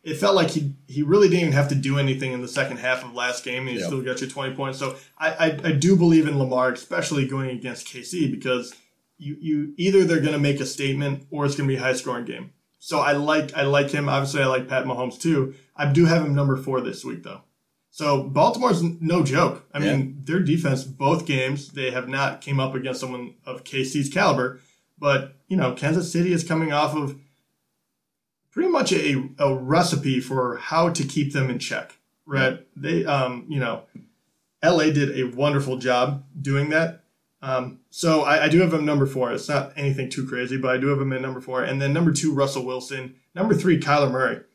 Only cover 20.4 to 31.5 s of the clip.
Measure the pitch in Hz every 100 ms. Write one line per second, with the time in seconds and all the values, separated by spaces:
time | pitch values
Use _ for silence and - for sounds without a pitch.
20.4 | 147 165 139 131 - - 139 165 - 135
21.4 | 131 143 - 143 131 127 127 135 135 -
22.4 | 143 135 131 131 131 127 127 123 120 -
23.4 | - 127 - 135 131 147 139 185 202 135
24.4 | 127 - _ _ _ _ 143 135 - -
25.4 | _ 190 127 120 143 170 175 170 180 170
26.4 | - 160 160 147 151 147 139 - _ _
27.4 | _ _ _ _ _ _ _ _ _ _
28.4 | _ - 370 330 - 175 151 131 - -
29.4 | 139 131 127 160 175 135 139 123 - 131
30.4 | 123 120 - 160 170 165 139 156 143 139
31.4 | 131